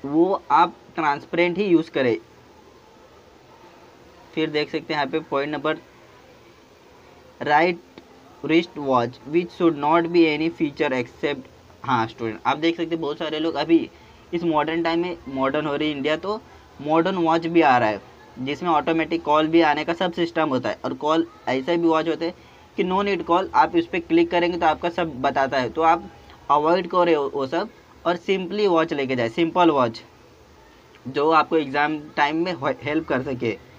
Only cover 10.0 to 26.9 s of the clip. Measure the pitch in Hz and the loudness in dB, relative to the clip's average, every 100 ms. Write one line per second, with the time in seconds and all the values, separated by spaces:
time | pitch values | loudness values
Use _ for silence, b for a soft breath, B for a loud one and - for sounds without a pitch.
10 | 165 170 160 151 160 165 156 139 147 127 | 2 4 4 2 -2 -2 -6 -2 -2 -2
11 | 120 - 151 135 - - - - 127 123 | -4 -4 -4 -4 -10 -20 -20 -12 -2 0
12 | 113 - 113 110 117 143 165 165 165 170 | -2 -4 -8 -4 -4 0 -2 -2 -6 -4
13 | 147 151 160 156 160 139 151 165 - B | -6 -6 -6 -4 -4 -4 2 2 2 B
14 | B B - 175 170 151 147 165 165 165 | B B -8 -4 0 0 0 -2 0 0
15 | 180 - - 135 135 151 151 143 151 143 | -2 -8 -10 -2 -2 0 -2 -2 -2 -2
16 | 143 156 190 214 B B B - 143 160 | -2 -2 -4 -8 B B B -12 0 2
17 | 175 190 165 165 165 170 151 127 113 101 | 2 0 2 0 2 4 6 4 2 -2
18 | - - - - 131 143 180 156 147 165 | -10 -20 -20 -10 -8 -4 0 0 2 -2
19 | 160 165 147 151 156 165 160 147 156 170 | 0 -2 2 2 4 4 4 2 -2 -2
20 | 185 175 165 165 151 131 113 - - 131 | -2 -2 -2 0 0 0 -2 -6 -6 -4
21 | 147 160 165 - - 131 135 170 165 160 | 0 0 0 -6 -4 -4 -2 0 2 2
22 | 160 156 165 - B B B - 185 185 | 0 -4 -6 -8 B B B -4 -2 0
23 | 202 185 165 175 185 - 156 170 165 185 | 0 -2 0 0 2 2 2 2 0 -6
24 | 170 165 170 175 175 180 170 151 175 170 | 0 2 2 0 -2 0 0 0 -4 -4
25 | 165 127 139 147 135 139 123 156 165 170 | -6 -2 -2 0 0 -2 -2 0 2 2
26 | 131 - B B - 143 156 180 180 | -2 -20 B B 0 2 4 0 0